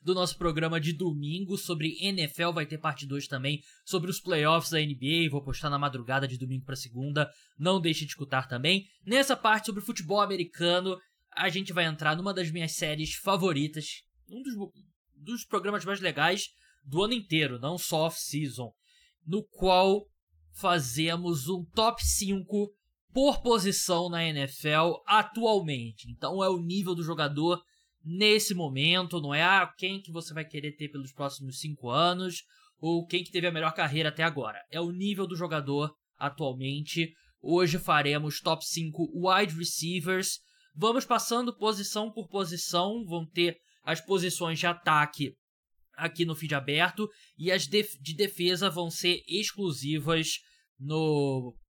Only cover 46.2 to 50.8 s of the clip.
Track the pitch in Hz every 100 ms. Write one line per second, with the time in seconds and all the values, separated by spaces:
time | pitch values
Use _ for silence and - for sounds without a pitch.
46.2 | 170 156 156 143 135 147 175 190 208 -
47.2 | - - 170 185 139 208 208 - 147 156
48.2 | 196 - 175 180 190 165 170 165 180 175
49.2 | - 180 214 - 190 135 139 156 143 165
50.2 | 160 - _ _ _ _